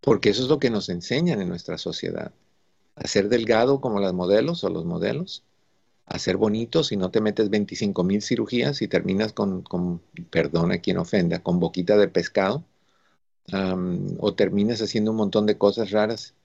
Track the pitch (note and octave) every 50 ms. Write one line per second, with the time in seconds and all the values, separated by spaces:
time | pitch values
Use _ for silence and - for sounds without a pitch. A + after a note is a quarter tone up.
0 | - C#3+ A#2 F#2 - G#2+ G2 A#2 C3 B2+ D#3 D3 C#3 B2 A2+ G2+ - - F2+ E2+
1 | F2 - A#2+ C#3 E3+ F3 D3 G#2 F#2+ F2 F2 F2 - - F2 - - F#2+ - -
2 | - - - G1+ - - _ _ _ _ _ _ _ _ _ _ _ _ _ -
3 | - - - G#2 G2 G#2 A#2+ A#2+ A#2 A2 A2+ A2 A#2+ C3 C#3 C3+ C3+ B2+ G#2+ G2+
4 | G2 F#2+ F2+ F2+ F2+ F2+ G2+ A2 B2 D3+ F3 E3+ - F#2+ F2+ F2 E2 F2 E2+ F2
5 | F#2+ A2 A#2+ D3 F#3 F#3+ - - _ _ _ _ _ _ _ _ _ _ _ _
6 | _ - - E2 - - F2+ - G#2+ G#2+ G#2 A2 A#2 A#2 - B2 - - A2 G2+
7 | F#2 F2+ - A2+ G#2+ G#2+ G2+ - A2 G2+ G#2+ G#2+ G2+ - F#2+ - A2 G2+ F#2+ -
8 | F2+ F#2 G2 G#2+ G#2 - B2+ A#2 A2+ - B2+ A#2+ A#2+ C#3+ C#3+ - A2+ G2 - F#2
9 | - F#2+ F#2+ G2 A2 A2 - - G#2+ G2 F#2+ F2+ - - - F2+ F2+ F2+ F2 E2+
10 | _ _ _ - E2+ _ - E2+ D#2 D2 D#2+ E2+ E2+ F2 F#2 F2 - G2+ F#2 F2+
11 | E2+ - - G2+ F2 E2+ E2+ D#2 - - F2 F2 F2+ E2+ - F#2 F2 F2+ G#2 G#2
12 | G2+ F2+ - F#2 E2+ - _ G#2 F#2+ F#2+ A2+ D#3 - _ _ _ _ _ _ _
13 | _ _ _ _ _ _ _ _ _ - - F#2+ G2 F#2 F#2 F#2 F2+ F2+ F2 F#2
14 | F#2+ G2 F#2 F2 - G#2 F#2+ - G#2 F#2 G2 G2+ G2+ A2 A#2+ G#2+ A2 G2 - A2+
15 | G#2+ A2 A2 A2 G#2+ G2 - G#2+ G#2 G#2 G#2 - - G2+ G2+ - A2 F#2 G#2 G#2+
16 | G#2+ A2 A#2 A2 - - _ _